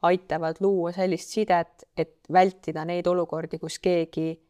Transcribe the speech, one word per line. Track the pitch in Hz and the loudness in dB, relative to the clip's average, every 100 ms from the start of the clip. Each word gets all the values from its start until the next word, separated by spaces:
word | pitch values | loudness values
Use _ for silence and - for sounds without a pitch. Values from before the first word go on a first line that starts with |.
aitavad | 175 185 185 156 165 165 | 4 2 0 -4 -4 0
luua | 196 190 170 | 0 2 -2
sellist | 180 190 175 - | -2 -2 -2 -4
sidet, | - 214 175 170 _ - - | -4 2 2 0 _ -18 -6
et | 160 _ _ | -6 _ _
vältida | 180 190 185 - 156 | 4 4 2 -8 -8
neid | 156 175 175 | -4 -2 0
olukordi, | 180 170 156 165 160 | 0 0 -4 -6 -8
kus | 160 - | -10 -4
keegi | - 175 165 - 160 165 _ | 0 2 0 -4 -4 -6 _